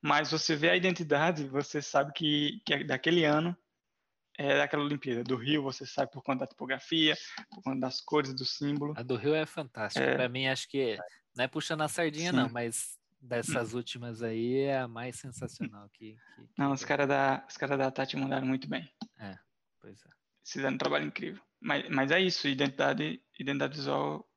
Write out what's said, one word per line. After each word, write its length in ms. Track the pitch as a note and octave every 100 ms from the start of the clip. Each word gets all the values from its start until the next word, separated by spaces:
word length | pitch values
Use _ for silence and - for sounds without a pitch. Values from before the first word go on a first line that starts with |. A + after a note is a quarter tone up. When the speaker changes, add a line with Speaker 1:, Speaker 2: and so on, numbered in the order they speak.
Speaker 1:
Mas 300 | D3 D3 D3
você 240 | D#3 - D#3
vê 140 | E3
a 60 | F3+
identidade, 720 | F#3 F3 E3 D3 D#3+ D#3+ C#3
você 340 | C3+ C#3+ D3+
sabe 300 | C#3+ D3 D3
que, 480 | D3 D#3 D3 D3 G3+ -
que 80 |
é 100 | C#3+
daquele 400 | D3+ C3 - F3 D#3
ano, 300 | D3+ E3 F3+ _ _ _ _ _ _ _ -
é 200 | C#3+ C#3+
daquela 260 | C#3+ D3
Olimpíada. 400 | C#3+ C#3+ C3+ A#2+
Do 120 | A#2 B2+
Rio, 280 | B2 D3+
você 220 | C3+ C3 C3
sabe 260 | - C3+
por 100 | C3+
conta 180 | - C3
da 60 | C3
tipografia, 680 | - C3+ C3+ - E3 D3+ - - - -
por 140 | -
conta 160 | - C3+
das 200 | B2+ B2+
cores, 340 | - D3+ C3+
do 120 | C3+ C3
símbolo. 480 | - C#3+ D3 D3 D3+
Speaker 2:
A 80 |
do 120 | B2+ B2
Rio 180 | C#3
é 120 | D#3 D3+
fantástica. 600 | - C#3 - G#2+ - C3+
Speaker 1:
É. 100 | C3+
Speaker 2:
Pra 140 | B2+
mim, 180 | B2 C3
acho 200 | C3 -
que, 280 | C#3 B2+ G2+ F2+ - _ -
não 100 | B2+
é 20 |
puxando 340 | D#3+ - D#3+
a 60 | D3+
sardinha, 440 | - E3 D3 E3+
Speaker 1:
Sim. 60 | D3
Speaker 2:
não, 120 | B2
mas 500 | A#2 A#2+ A2+ - - _ _
dessas 540 | B2+ A#2+ A2 C#3 A2+
Speaker 1:
Hum. 40 | A#2+
Speaker 2:
últimas 460 | A#2+ B2 A#2+ A2+
aí 380 | A#2 A2+ A#2 C3
é 180 | C#3 C3+
a 80 | B2+
mais 300 | A2+ B2+ A#2+
sensacional 720 | C3+ A#2 B2 - - G#2 G2+
que, 260 | _ A2 A2 - -
que, 60 |
que 120 | - -
Speaker 1:
Não, 140 | C#3
os 80 | C3+
Speaker 2:
tem. 80 | -
Speaker 1:
cara 180 | C#3+ C#3
da, 400 | C#3 C3+ C3+ -
os 100 | -
cara 200 | C#3 C#3
da 140 | C3+
Tati 260 | C3 C3+ C#3+
mandaram 300 | C3+ C3+ C3
muito 200 | C3 C#3+
bem. 240 | D3+ E3 _ - _
Speaker 2:
É, 180 | G2+ F#2 _ _ _ _
pois 240 | G2+ G2 _
é. 40 |
Speaker 1:
Eles 420 | _ _ _ -
fizeram 220 | C#3 C3+
um 40 | C3
trabalho 260 | C#3+ D3 D3+
incrível. 360 | - - G3+ _ _
Mas, 280 | - C#3+ -
mas 220 | D3 C3+
é 80 | E3+
isso, 280 | F#3+ - C#3+
identidade, 720 | C3 C#3 C3 C#3+ C#3+ D3+ - _ -
identidade 360 | C3+ C#3 C#3 D3
visual 520 | C#3 C#3+ D3 D3+ -